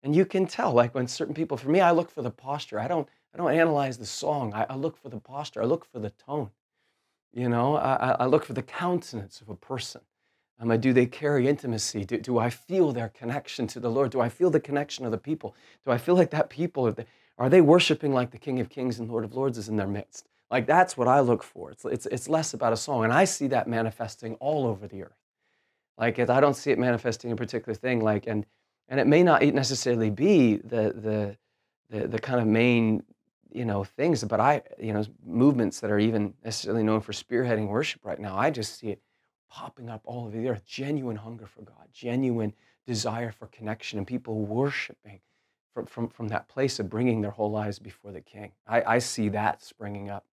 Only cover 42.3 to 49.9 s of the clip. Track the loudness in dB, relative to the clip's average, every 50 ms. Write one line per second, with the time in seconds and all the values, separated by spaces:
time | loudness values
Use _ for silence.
42.3 | 0 0 -2 -2 -4 _ _ _ _ _ _ -6 -6 -4 -4 -4 -4 -4 -6 -8
43.3 | -8 _ -20 -20 _ _ -8 -8 -8 -8 -10 -10 -6 -8 -6 -6 -6 -8 -6 -6
44.3 | -4 -4 -4 -2 -2 -2 -2 0 -2 -4 -8 -8 -12 _ _ -20 -20 -20 _ _
45.3 | _ _ _ _ _ _ _ _ _ -12 -12 -10 -8 -8 -8 -8 _ -10 -8 -6
46.3 | -6 -6 -6 _ _ -2 -2 -2 -2 -4 -6 -4 -2 0 2 2 2 2 -2 -4
47.3 | -4 -4 -4 -2 -2 -2 -4 -4 -6 -8 -14 -20 -20 _ _ -16 -16 -16 -18 _
48.3 | -18 -18 -18 -18 _ _ _ 0 0 0 2 4 2 2 2 -2 -4 -2 -2 -2
49.3 | 0 0 -2 -2 -2 _ -12 -20 -20 _ -12 -12